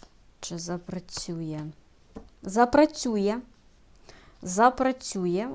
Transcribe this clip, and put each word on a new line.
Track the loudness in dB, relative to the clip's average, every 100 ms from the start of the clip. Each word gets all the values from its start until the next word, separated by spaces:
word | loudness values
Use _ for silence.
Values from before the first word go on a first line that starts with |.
| -20 _ -20 -16
Чи | -12 -8
запрацює? | -6 -8 -8 -10 -10 -10 -8 -8 -6 -6 -8 -12 _ _ _ -20 -20 _
Запрацює. | -2 2 6 6 6 4 -2 0 0 -2 -8 _ _ _ _ -20 -20 -20 -20 -14
Запрацює. | -4 4 4 4 0 -2 -6 -4 -2 -2 -4